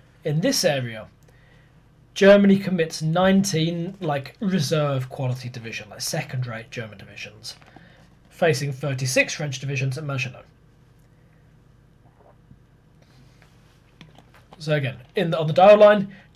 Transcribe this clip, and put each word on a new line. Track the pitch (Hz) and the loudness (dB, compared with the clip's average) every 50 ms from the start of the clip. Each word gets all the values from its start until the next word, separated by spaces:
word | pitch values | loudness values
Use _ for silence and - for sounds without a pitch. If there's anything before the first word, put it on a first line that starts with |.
| _ _ _ _ - | _ _ _ _ -6
In | 165 147 156 | -4 -2 0
this | 185 269 269 - - | 0 0 0 0 0
area, | 175 147 135 127 120 113 107 101 - _ _ _ _ - _ _ _ _ - _ _ _ _ _ _ _ _ _ _ - | 0 0 -2 -4 -8 -10 -12 -16 -18 _ _ _ _ -20 _ _ _ _ -20 _ _ _ _ _ _ _ _ _ _ -2
Germany | - 202 196 202 202 202 196 196 190 | 4 6 8 8 8 8 6 4 4
commits | - 175 185 175 160 160 - - | 2 -2 -2 -2 -4 -4 -4 -6
nineteen, | 156 156 160 175 185 190 190 196 185 - - 156 160 170 175 170 170 185 196 - | -4 -2 0 2 2 4 4 4 2 0 0 -2 -2 -2 -4 -6 -8 -8 -10 -8
like, | 190 156 143 143 135 - - - | -6 -6 -4 -6 -6 -10 -12 -8
reserve | 240 190 185 185 139 - 165 156 147 143 139 135 127 - | -6 -2 -2 -2 -2 0 -2 -2 0 0 -2 -4 -6 -8
quality | - - 135 127 123 - - 120 | -8 -8 -6 -6 -6 -6 -10 -14
division, | - 117 113 117 107 - - - | -14 -14 -14 -14 -14 -14 -14 -16
like, | - - | -14 -12
second-rate | - - - 165 - - - 127 123 120 113 113 117 - | -10 -8 -8 -8 -8 -8 -8 -8 -8 -8 -10 -12 -14 -14
German | - 123 113 107 104 98 | -12 -12 -12 -12 -14 -20
divisions, | - 101 101 - - 104 104 110 - - - - - - - - - - - - - _ _ _ _ _ | -20 -20 -18 -18 -18 -18 -18 -18 -18 -18 -18 -20 -20 -20 -20 -20 -20 -20 -20 -20 -20 _ _ _ _ _
facing | _ - 185 165 147 127 143 143 | _ -2 0 0 0 0 -4 -8
thirty-six | 131 - - 147 135 127 135 127 - - 135 - - | -8 -6 -6 -6 -6 -4 -4 -6 -6 -6 -8 -10 -12
French | - 151 147 127 - | -10 -10 -10 -10 -10
divisions | - 135 143 135 135 135 127 160 | -10 -8 -8 -6 -6 -6 -6 -8
at | 156 | -10
Maginot. | 143 139 131 123 123 - - - _ _ _ _ _ _ _ _ _ _ _ _ _ _ _ _ _ _ _ _ _ _ _ _ _ _ _ _ _ _ _ _ _ _ _ _ - _ _ _ - - - _ _ _ _ _ _ _ _ _ _ _ - - - _ _ - _ _ _ _ _ _ _ _ _ _ - - - - - - _ - - - - - - | -10 -8 -8 -8 -10 -12 -18 -20 _ _ _ _ _ _ _ _ _ _ _ _ _ _ _ _ _ _ _ _ _ _ _ _ _ _ _ _ _ _ _ _ _ _ _ _ -20 _ _ _ -20 -20 -20 _ _ _ _ _ _ _ _ _ _ _ -20 -20 -20 _ _ -20 _ _ _ _ _ _ _ _ _ _ -20 -20 -20 -20 -20 -20 _ -20 -20 -20 -20 -20 -12
So | 156 151 151 | -4 -2 -2
again, | 151 135 123 - - - - - 214 | -2 -2 -4 -8 -10 -14 -10 -4 -4
in | 185 165 | -2 -2
the, | 165 165 | -2 -2
on | 156 156 | -2 0
the | 156 | 4
Dial | - 180 202 208 214 | 6 8 10 10 10
line, | 208 208 208 208 196 - - - - - _ | 10 8 8 6 2 -4 -8 -18 -20 -20 _